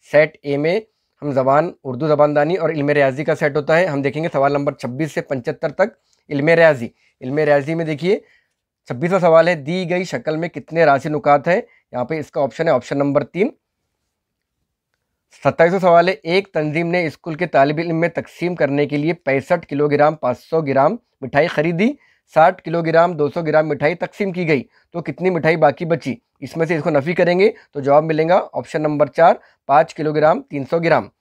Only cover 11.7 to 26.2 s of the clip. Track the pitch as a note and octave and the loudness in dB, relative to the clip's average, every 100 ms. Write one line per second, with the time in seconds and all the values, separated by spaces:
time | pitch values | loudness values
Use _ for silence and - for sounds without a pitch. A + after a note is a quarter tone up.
11.7 | _ _ B2 A#2+ D#3+ C#3+ D#3+ C#3 - E3 | _ _ -8 -6 -8 -8 -4 -4 -2 0
12.7 | C3 - C#3 C#3+ C#3+ - E3+ A#3 _ _ | 0 -2 -4 0 -2 -2 -4 -4 _ _
13.7 | _ _ _ _ _ _ _ _ _ _ | _ _ _ _ _ _ _ _ _ _
14.7 | _ _ _ _ _ _ _ - - F3 | _ _ _ _ _ _ _ -4 2 2
15.7 | F#3+ F3+ E3+ F3 F#3+ E3 F3+ G3+ E3 D3+ | 4 4 4 4 -2 -2 -2 -2 -4 -4
16.7 | D3 E3+ F3+ E3 - E3+ D#3 F3 D3 C#3 | -2 -2 -2 -4 -6 -12 -6 -2 2 2
17.7 | D3+ E3+ D#3+ E3 D#3 - - E3+ F3 D3 | 0 -2 -2 -2 -4 -12 -6 -6 -2 -2
18.7 | C#3+ C#3+ D3 D3+ E3+ - C3+ C3 F3+ - | 0 -2 -2 -2 -4 -2 -2 0 -4 -2
19.7 | C#3+ D3 D3 D3 D#3 B2+ B2 _ D#3+ C#3+ | -2 0 2 2 2 -4 -6 _ -4 0
20.7 | C3+ D3 A#3 _ _ B2+ C#3 D#3 - D#3+ | 2 2 0 _ _ -4 0 0 0 -2
21.7 | E3+ A3 D4 _ _ _ D#3+ E3 F#3 - | 0 -2 -2 _ _ _ 2 2 2 -6
22.7 | E3+ E3 E3 F3 E3 D3 F3 D#3+ D3+ D#3 | -4 0 2 2 0 -4 -2 0 0 0
23.7 | D3 D3 F3 - - G3 F3 E3 C#3+ - | -2 -2 -2 -10 -6 -6 -4 0 -2 -2
24.7 | _ _ - - C#3 F3 E3+ D#3 E3 D3+ | _ _ -12 -10 -4 -2 0 0 2 2
25.7 | C#3+ E3+ A#2+ - A#2 | 0 -4 -4 -4 -10